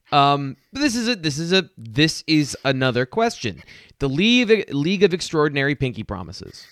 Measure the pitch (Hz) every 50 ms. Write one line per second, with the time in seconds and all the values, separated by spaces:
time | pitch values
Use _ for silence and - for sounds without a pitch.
0 | _ _ - 147 139 143 143 143 139 135 135 - _ _ - 240 294 294 220 247
1 | 226 226 247 190 160 160 135 147 165 170 185 190 170 - _ - 113 113 107 127
2 | 151 160 - - - - 156 151 147 131 - - - 135 135 131 131 131 117 123
3 | 127 - - 220 226 233 - - - 113 85 65 - - - - - _ _ _
4 | 139 139 131 147 196 226 240 247 247 202 220 208 - - - 143 143 170 196 190
5 | 202 190 170 175 - - - 156 151 156 143 143 139 139 147 - 139 127 113 110
6 | 104 - 104 92 92 - 92 - 95 92 - - - -